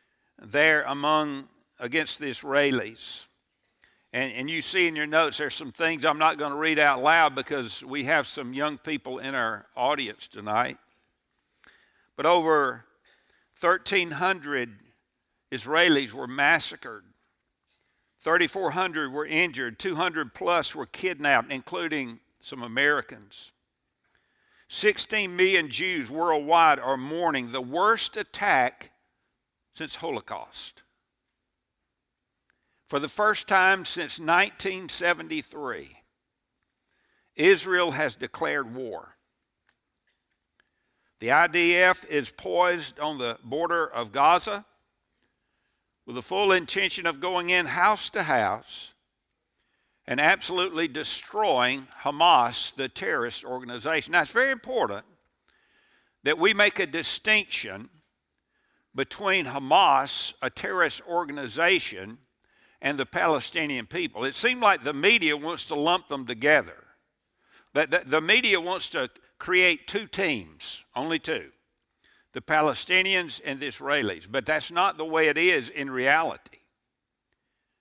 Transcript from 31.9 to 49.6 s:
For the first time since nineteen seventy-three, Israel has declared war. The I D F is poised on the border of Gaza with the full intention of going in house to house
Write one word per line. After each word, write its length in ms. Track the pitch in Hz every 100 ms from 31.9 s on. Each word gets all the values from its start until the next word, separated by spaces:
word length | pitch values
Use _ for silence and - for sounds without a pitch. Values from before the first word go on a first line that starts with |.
| _ _ _ _ _ _ _ _ _ -
For 140 | 143
the 80 | 143
first 400 | - 208 202 -
time 360 | 196 185 190
since 360 | 175 190 151 -
nineteen 680 | 160 175 202 - 196 185 175
seventy-three, 1080 | - 175 165 160 156 - 151 135 95 67 - _ _ _ _ _ _ _ _ _ _ _ _ _
Israel 560 | - 170 190 185 180 175
has 240 | 135 151
declared 580 | - 127 - 156 147 117
war. 440 | 123 123 85 - _ _ _ _ _ _ _ _ _ _ _ _ _ _ _ _ _ _ _ _ -
The 140 | 113
I 160 | 143 170
D 260 | 170 170
F 300 | 175 180 180 -
is 220 | 151 120
poised 720 | - 190 175 180 175 143 -
on 180 | 151 147
the 200 | 120 113
border 420 | 120 143 165 170
of 280 | 156 120 113
Gaza 520 | 135 147 180 220 202 - _ _ _ _ _ _ _ _ _ _ _ _ _
with 120 | - 123
the 60 |
full 280 | - 190 202
intention 560 | 185 160 190 190 - 170
of 140 | 139
going 280 | 180 180 175
in 160 | 180
house 460 | 156 180 190 208 -
to 140 | 214
house 680 | 156 127 101 107 - - - _ _ _ _ _ _ _